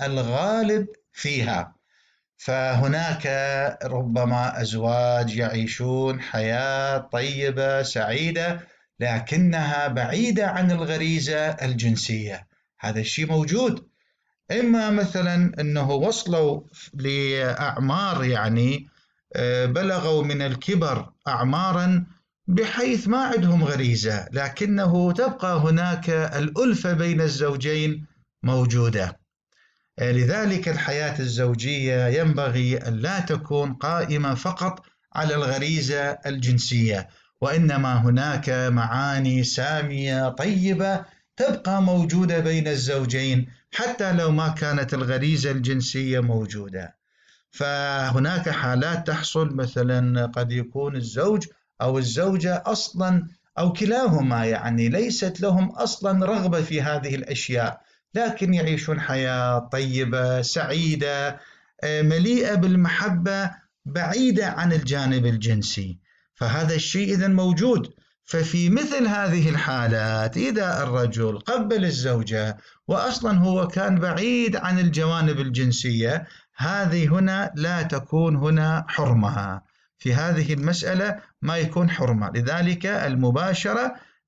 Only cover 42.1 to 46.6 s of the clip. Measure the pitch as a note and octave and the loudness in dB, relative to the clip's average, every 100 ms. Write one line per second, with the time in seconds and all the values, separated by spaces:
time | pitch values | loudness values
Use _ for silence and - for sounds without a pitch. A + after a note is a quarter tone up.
42.1 | F3 F3 E3 D#3+ D#3+ D3+ C#3 B2 C#3 B2+ | 2 2 2 2 0 0 -2 -2 -2 -2
43.1 | C3 C3 B2+ B2+ - _ - A#3+ A#3+ F#3+ | -2 0 0 0 -8 _ -6 -4 -2 0
44.1 | F3 D#3+ D#3 D#3+ D#3 D3 C#3+ C3 C#3 B2+ | 2 2 2 0 -2 -2 -2 -2 -2 -2
45.1 | C3 D3 D3+ C#3 C3+ B2+ C3 B2 C3+ C3 | 0 0 0 0 -2 0 0 -2 -4 -2
46.1 | B2+ A#2+ A#2 G#2 G#2+ | 0 2 0 -2 -8